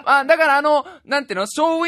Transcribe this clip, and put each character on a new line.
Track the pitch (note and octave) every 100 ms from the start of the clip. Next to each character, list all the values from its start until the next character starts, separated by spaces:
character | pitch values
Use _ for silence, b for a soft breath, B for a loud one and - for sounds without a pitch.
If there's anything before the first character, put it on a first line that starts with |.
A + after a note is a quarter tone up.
| -
あ、 | C#4
だ | C4+ E4
か | D#4
ら | C#4
あ |
の、 | D4+ D4 B B
な | - C#4
ん | -
て |
い | F#3+
う |
の、 | G#3
シ | -
ョ |
ー | D#4+
ウ | E4